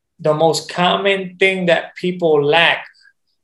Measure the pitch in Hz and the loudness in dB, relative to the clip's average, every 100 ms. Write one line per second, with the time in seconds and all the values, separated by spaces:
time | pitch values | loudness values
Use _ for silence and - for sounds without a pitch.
0 | _ _ 156 151 160 151 - - 180 190 | _ _ -2 2 2 0 -4 -2 0 0
1 | 196 196 185 - 190 190 175 160 - - | 0 -2 -4 -2 0 0 0 0 -2 -8
2 | 180 180 165 151 143 160 160 135 - _ | -6 -2 0 2 2 2 2 0 -6 _
3 | _ _ _ _ | _ _ _ _